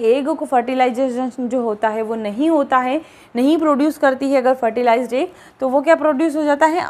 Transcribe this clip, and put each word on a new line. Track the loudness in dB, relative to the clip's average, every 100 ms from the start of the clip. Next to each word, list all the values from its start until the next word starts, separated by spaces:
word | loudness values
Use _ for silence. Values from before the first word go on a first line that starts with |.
| 2
एग | 2 0
को | -4
फर्टिलाइजेशन | -2 -2 0 0 0 0 -2 -2 -6 -6 -4
जो | -2
होता | -2 -2 -2
है | -2
वो | -4
नहीं | -6 -6 -2 2
होता | 2 2 0
है, | 0 -4 -6 -20 -8 -2
नहीं | 2 2
प्रोड्यूस | 2 2 0 2
करती | 0 0 0
है | 2
अगर | 2
फर्टिलाइज्ड | 0 -2 0 2 0 0
एग, | -4 -4 -8 -20 -6
तो | -2
वो | 0
क्या | 2
प्रोड्यूस | 2 2 0 -2 -2
हो |
जाता | -2 2 2
है? | 0